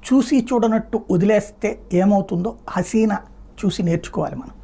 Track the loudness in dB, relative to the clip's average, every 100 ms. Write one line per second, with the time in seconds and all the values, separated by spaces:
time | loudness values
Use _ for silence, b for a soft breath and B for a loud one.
0 | 2 2 4 0 2 0 2 0 -2 -6
1 | -2 0 4 2 0 -6 -6 -6 -2 2
2 | 4 2 0 -4 -4 -8 -8 -6 -2 2
3 | 2 0 -8 -20 -20 -4 -4 -2 -2 -2
4 | -4 -6 -6 -8 -14 -20